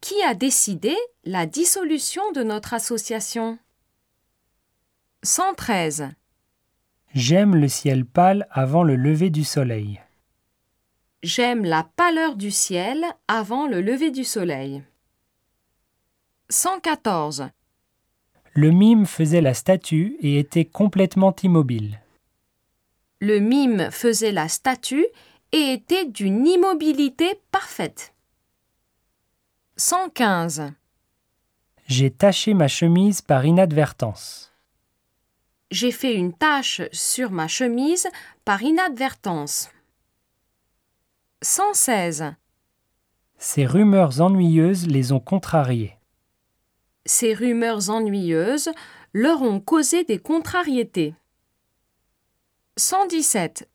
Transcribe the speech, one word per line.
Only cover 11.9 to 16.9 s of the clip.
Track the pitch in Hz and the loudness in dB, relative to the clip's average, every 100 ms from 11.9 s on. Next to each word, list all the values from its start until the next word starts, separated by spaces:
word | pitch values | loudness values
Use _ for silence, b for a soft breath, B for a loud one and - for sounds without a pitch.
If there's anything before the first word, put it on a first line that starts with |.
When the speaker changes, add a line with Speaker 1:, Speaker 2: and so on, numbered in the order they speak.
| - 349 320 320 | -2 0 2 -2
Speaker 1:
du | 226 202 | -4 -6
ciel | 202 - 175 190 277 339 - - | -4 -2 -2 -4 -4 -6 -8 -4
avant | 220 190 247 294 | -4 -2 -4 -2
le | 196 | -2
lever | 196 254 320 | -2 0 -2
du | 269 | -4
soleil. | 247 220 175 139 135 139 139 _ _ _ _ _ _ _ _ _ _ _ _ _ _ _ _ | -6 -4 -4 -4 -8 -12 -14 _ _ _ _ _ _ _ _ _ _ _ _ _ _ _ _
Cent | - 339 370 | -2 -2 -2
quatorze. | 349 | -4